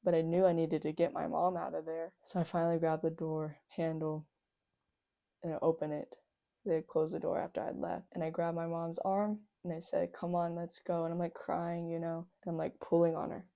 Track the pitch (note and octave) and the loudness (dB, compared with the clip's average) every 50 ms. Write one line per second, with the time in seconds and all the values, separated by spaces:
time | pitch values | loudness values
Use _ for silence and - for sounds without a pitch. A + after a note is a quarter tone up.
0 | _ F#3+ E3+ E3 E3 E3 E3 F3 F#3+ F#3 E3+ E3 E3 D#3+ D#3 D3+ - D3+ D#3 - | _ 4 4 4 4 4 4 6 6 6 6 6 2 2 2 0 0 -2 2 2
1 | E3 - - - D#3 D#3+ D#3 D#3 E3+ F3+ F#3 E3+ - - D#3+ D#3+ D#3+ D#3+ D#3+ E3 | 2 2 2 -2 -4 0 0 2 2 2 2 0 -4 -4 -4 -4 -4 -4 -6 -6
2 | E3 F3 _ _ _ - - F3+ E3 - - F3 E3 E3+ E3+ E3 E3 D#3+ D#3+ E3 | -6 -8 _ _ _ -6 -2 -2 -2 0 2 2 2 4 4 4 4 2 2 2
3 | E3 E3 D#3+ E3 D#3+ D#3+ D#3+ D#3 D#3 D#3 D3+ - _ _ - - E3+ D#3+ D#3+ D#3+ | 2 0 0 0 -2 -2 0 -2 -2 -4 -6 -10 _ _ -4 -2 -2 0 0 0
4 | D#3 D#3 D#3 D#3 D3+ _ _ _ _ _ _ _ _ _ _ _ _ _ _ _ | -2 -2 -2 -4 -6 _ _ _ _ _ _ _ _ _ _ _ _ _ _ _
5 | _ _ _ _ _ _ _ _ - E3 D#3+ - - D#3+ D#3+ D#3+ D#3 D3+ D3+ D3 | _ _ _ _ _ _ _ _ -6 -4 -4 2 2 2 2 2 0 -4 -4 -4
6 | - - - - _ _ _ _ _ _ _ _ _ G3+ E3 D#3+ D#3+ - - E3 | -6 -8 -14 -20 _ _ _ _ _ _ _ _ _ 0 0 0 0 0 2 2
7 | D#3+ D#3+ F3 D#3+ - D#3+ - - D3+ D3+ - - - - - - - F3 F3 F3+ | 2 2 0 -4 -2 0 0 0 -2 -2 -4 -4 -4 -4 -4 -4 -4 -4 -4 -6
8 | F3+ _ - F3+ E3 D#3+ E3 E3 E3+ E3+ E3+ E3 E3 E3 E3+ E3 E3 E3 E3 - | -8 _ -6 -4 -4 -4 -2 -2 -2 -2 0 -2 -4 -4 -4 -4 -4 -6 -6 -4
9 | - F#3+ F#3+ G3 G#3 G#3 G#3 G#3+ G#3 _ _ _ _ F3 E3 D#3+ - - - - | -2 0 2 2 2 0 0 -4 -6 _ _ _ _ -6 -6 -6 -6 -2 0 0
10 | F3 F3 F3 - - E3+ F3 F3 E3+ E3+ E3+ E3+ E3+ E3+ - - _ - F3+ E3+ | 0 0 -4 -6 -4 -2 0 0 0 0 -2 -4 -6 -8 -10 -14 _ -2 -2 0
11 | E3 E3 E3+ F3 F3 E3 - - - - E3+ E3+ E3+ E3+ E3+ E3+ E3+ E3 E3+ E3 | 0 0 0 0 -2 -2 -4 -8 -6 -4 -2 -2 0 -2 -2 -4 -4 -4 -2 -2
12 | E3 E3 E3 E3 F3 F3+ _ _ - F#3 E3+ D#3+ - - - - - - - E3+ | -2 -2 -4 -4 -6 -10 _ _ -6 -4 -2 -2 -2 -4 -4 -8 -4 2 4 6
13 | E3+ E3 D#3+ D#3+ - - - F3 F#3 _ _ | 6 6 4 0 -2 -4 -6 -8 -10 _ _